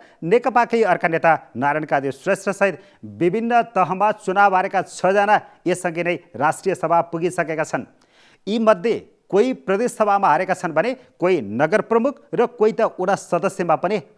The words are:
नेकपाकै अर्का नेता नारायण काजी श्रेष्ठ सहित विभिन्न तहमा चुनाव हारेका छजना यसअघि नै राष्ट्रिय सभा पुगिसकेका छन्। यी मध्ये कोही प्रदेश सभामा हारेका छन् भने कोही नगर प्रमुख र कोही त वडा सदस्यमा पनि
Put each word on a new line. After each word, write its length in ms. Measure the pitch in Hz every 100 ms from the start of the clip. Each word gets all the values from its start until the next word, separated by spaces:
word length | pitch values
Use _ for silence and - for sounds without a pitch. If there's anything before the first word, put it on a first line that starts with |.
| - _
नेकपाकै 580 | 165 233 254 240 233 233
अर्का 260 | 202 165 175
नेता 420 | 160 165 151 - 113
नारायण 280 | 143 151
काजी 280 | 156 147 135
श्रेष्ठ 380 | - 180 196 202
सहित 280 | 190 196 151 - _
विभिन्न 580 | 107 101 175 220 226 233
तहमा 500 | 226 190 160 185 208
चुनाव 420 | 214 - 190 202
हारेका 280 | 185 190 190
छजना 580 | 165 - 185 202 202 196 - _ 170
यसअघि 380 | 180 175 165
नै 140 | 170 170 - 110
राष्ट्रिय 380 | 151 151 196
सभा 260 | 170 160 170
पुगिसकेका 640 | 170 170 170 175 160 156
छन्। 200 | 151 143 - _ _ _ _ _ 190
यी 100 | 233
मध्ये 500 | 220 190 226 135 - _ _
कोही 240 | 190 254
प्रदेश 380 | 254 - 196 240
सभामा 380 | - 208 196 185
हारेका 260 | 156 185
छन् 180 | 175 175
भने 240 | 151 220 254 - _
कोही 200 | 175 170
नगर 400 | 101 113 160 208
प्रमुख 340 | - 226 262 277 _
र 120 | 165 240
कोही 260 | - 214
त 80 | 208
वडा 340 | 220 - 185
सदस्यमा 640 | 190 - 170 185 - 175 151
पनि 260 | 196 208 -